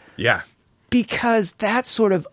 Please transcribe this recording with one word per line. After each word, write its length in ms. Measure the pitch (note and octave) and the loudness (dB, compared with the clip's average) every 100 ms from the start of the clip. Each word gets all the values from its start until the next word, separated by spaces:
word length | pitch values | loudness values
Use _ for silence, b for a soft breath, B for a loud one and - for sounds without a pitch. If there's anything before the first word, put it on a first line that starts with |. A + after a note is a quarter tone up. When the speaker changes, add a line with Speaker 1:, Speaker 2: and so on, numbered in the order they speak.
| b b | b b
Speaker 1:
Yeah. 260 | A2+ G2 - _ _ _ - | 0 0 -2 _ _ _ -2
Speaker 2:
Because 640 | B3 - - A#3+ A3+ F#3 | -2 0 -2 0 0 0
that 340 | - G#3 A#3+ B3+ | -4 -2 -2 -2
sort 260 | - G#3+ | 2 2
of 160 | F#3 - | 2 0